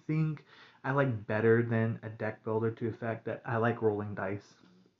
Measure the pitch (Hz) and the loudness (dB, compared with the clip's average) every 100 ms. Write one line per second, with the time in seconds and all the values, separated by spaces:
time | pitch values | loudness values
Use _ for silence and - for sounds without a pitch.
0 | - 156 156 147 - - - _ 131 139 | 0 0 0 -2 -10 -20 -20 _ -2 2
1 | 135 110 - 107 113 113 117 113 113 117 | 2 0 -2 2 6 6 4 2 2 -2
2 | 110 110 107 - 113 110 113 113 117 107 | -8 -6 -6 -6 -4 0 0 -2 -6 -4
3 | 117 113 - - - 117 117 113 110 104 | -6 -6 -6 -8 -4 0 2 2 0 0
4 | 104 98 98 104 - - - - _ | -4 -6 -6 -6 -10 -20 -20 -20 _